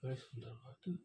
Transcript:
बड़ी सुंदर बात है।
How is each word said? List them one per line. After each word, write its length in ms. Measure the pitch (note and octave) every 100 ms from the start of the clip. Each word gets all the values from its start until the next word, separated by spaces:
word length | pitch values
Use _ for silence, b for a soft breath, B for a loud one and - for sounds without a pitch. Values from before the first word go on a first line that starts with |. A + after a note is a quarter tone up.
बड़ी 120 | C3 C3
सुंदर 320 | - A#2 A#2
बात 300 | A#2 B2+ B2+ -
है। 100 | F3+